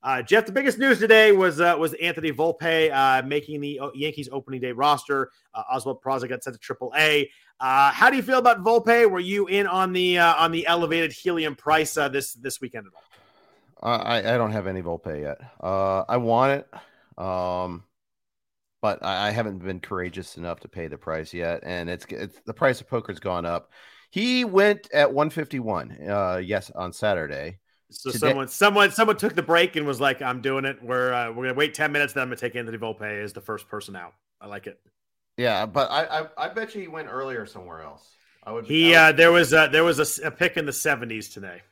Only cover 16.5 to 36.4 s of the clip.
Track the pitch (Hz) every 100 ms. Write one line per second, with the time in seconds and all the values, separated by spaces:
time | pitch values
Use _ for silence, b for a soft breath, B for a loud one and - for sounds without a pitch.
16.5 | 139 - - - _ _ - 95 92 90
17.5 | 90 90 87 - _ _ _ _ _ _
18.5 | _ _ _ 107 95 90 95 104 107 110
19.5 | 95 90 90 - 95 90 87 87 - 85
20.5 | 82 - - 82 73 - 80 78 87 85
21.5 | 85 - 90 85 87 - 57 95 _ -
22.5 | 110 143 123 - 123 107 92 98 90 85
23.5 | 85 - b b b b - 233 254 240
24.5 | 185 208 208 - 147 143 135 151 156 151
25.5 | 135 113 92 60 - 80 101 95 92 92
26.5 | 101 - - 90 - 107 95 76 71 76
27.5 | 95 _ _ _ - 131 117 151 135 131
28.5 | - 208 202 196 - 220 208 214 170 156
29.5 | 170 175 160 147 127 135 131 131 127 131
30.5 | 135 135 135 120 127 127 123 117 113 127
31.5 | 127 151 147 151 147 143 - 127 120 120
32.5 | 123 117 113 113 107 107 104 104 101 -
33.5 | 107 - 107 101 95 87 _ _ _ 101
34.5 | 101 98 - _ _ _ _ _ - 123
35.5 | 104 107 101 135 143 160 151 156 -